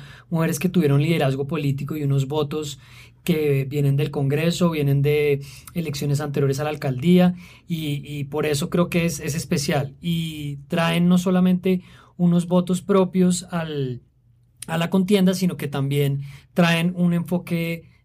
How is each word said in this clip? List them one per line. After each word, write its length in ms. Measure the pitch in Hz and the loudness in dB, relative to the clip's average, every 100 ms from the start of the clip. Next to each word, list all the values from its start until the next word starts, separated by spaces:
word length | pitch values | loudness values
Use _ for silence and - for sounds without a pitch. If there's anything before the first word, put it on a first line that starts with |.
| - - - | -12 -18 -6
mujeres 280 | 165 165 170 | -2 0 0
que 120 | 185 | 0
tuvieron 320 | 180 147 139 | 2 4 4
liderazgo 440 | 156 165 135 135 143 | 2 2 0 0 -4
político 480 | 160 143 139 139 | -2 -2 -4 -6
y 100 | 156 | -4
unos 220 | 139 139 135 | 0 0 0
votos 540 | 151 143 156 147 - - - - _ | -2 -2 -4 -8 -12 -18 -20 -20 _
que 420 | - 156 151 139 127 | -2 0 2 0 0
vienen 300 | 143 143 139 | 0 2 2
del 140 | 147 | 0
Congreso, 600 | 147 135 147 165 170 175 | -2 0 0 0 2 0
vienen 300 | 156 143 139 | 2 0 2
de 420 | 143 147 147 139 139 - - | 2 2 2 0 -4 -18 -12
elecciones 460 | 170 156 143 147 143 | -8 -6 -4 -2 -2
anteriores 380 | 147 143 139 135 | -2 0 0 0
a 60 | |
la 60 | 151 | -4
alcaldía, 680 | 151 143 123 165 180 180 180 - - - | -4 -4 0 4 6 4 0 -10 -16 -8
y, 340 | 165 156 143 | -6 -4 -6
y 200 | 139 147 | -8 -8
por 220 | 143 151 151 | -6 -2 -2
eso 220 | 143 170 | -2 0
creo 200 | 175 175 | 0 0
que 140 | 170 | 0
es, 160 | 170 175 | -2 -4
es 160 | - 160 | -6 -6
especial. 580 | - 160 - 147 143 - | -4 -2 0 -2 -2 -8
Y 560 | 170 170 160 151 147 143 143 | -4 -4 -4 -8 -10 -10 -6
traen 400 | 165 165 170 175 | 0 0 2 4
no 120 | 180 | 4
solamente 640 | 185 185 185 180 185 185 - - - - | 2 2 2 2 0 -2 -4 -20 -14 0
unos 320 | 175 175 170 | 2 2 2
votos 340 | 180 180 180 | 0 0 -2
propios 640 | - 196 185 185 180 180 - | 2 2 2 4 2 2 -4
al, 500 | 170 160 147 131 120 _ _ _ _ _ - - | -6 -4 -4 -4 -6 _ _ _ _ _ -16 -6
a 100 | 165 | -2
la 140 | 170 | 0
contienda, 440 | 190 185 202 185 | 0 4 4 4
sino 220 | 185 180 143 | 2 -2 -2
que 120 | 143 | -4
también 540 | 143 139 143 139 139 - - - | -2 0 0 0 -2 -8 -16 -6
traen 420 | - 170 165 175 175 | 2 4 4 0 0
un 160 | 175 | 0
enfoque 760 | 170 170 175 175 170 165 165 - _ | 0 -2 -4 -2 -4 -4 -8 -12 _